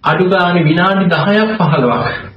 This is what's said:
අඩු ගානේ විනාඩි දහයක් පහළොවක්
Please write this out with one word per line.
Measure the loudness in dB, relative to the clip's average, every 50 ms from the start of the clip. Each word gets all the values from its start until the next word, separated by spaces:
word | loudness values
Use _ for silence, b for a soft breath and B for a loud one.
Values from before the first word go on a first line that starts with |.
| -2
අඩු | -2 0 0 2
ගානේ | 2 2 0 0 0 0 0 2
විනාඩි | 2 2 2 2 0 0 0 0
දහයක් | 0 0 0 0 0 2 2 0 0 -2
පහළොවක් | -2 0 0 0 0 0 0 -2 -2 -4 -6 -6 -8 -12 -14 -18